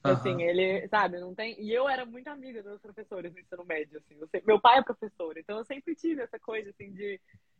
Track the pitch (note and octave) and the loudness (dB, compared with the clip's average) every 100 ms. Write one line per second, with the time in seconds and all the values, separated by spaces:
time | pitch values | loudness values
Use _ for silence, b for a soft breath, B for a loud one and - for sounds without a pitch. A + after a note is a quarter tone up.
0 | C#3+ C3+ G3 F3 E3+ F3+ F#3 F#3+ D#3+ G#3+ | 4 4 2 0 2 2 2 0 0 2
1 | F#3 F3 F3+ F#3 A3 A3 G#3 A#3 C#4 B3+ | 2 -2 -10 -8 -8 -8 -2 0 2 0
2 | A#3+ A#3+ C#4 C#4+ C4 A3+ G3+ G#3 G#3 G#3 | -4 -14 -14 -14 -14 -14 -14 -16 -18 -18
3 | G#3+ F#3+ F3 F3+ _ F3+ F3+ D#3 D3+ D3+ | -12 -10 -10 -14 _ -16 -6 -6 -6 -12
4 | _ D3+ D#3+ F#3 - G#3+ A#3+ C4 - A#3+ | _ -20 -6 -2 4 8 10 8 6 -6
5 | G#3+ _ E3 D#3 E3 G#3+ A#3 C#4 E4+ D#4 | -8 _ -8 -8 -10 -10 -8 -10 -8 -4
6 | E4 D4+ A#3+ A3+ - A3 G3+ - G3+ F#3+ | -2 -4 -6 -10 -8 -8 -8 -16 -18 -10
7 | G3+ F#3+ b b _ _ | -10 -10 b b _ _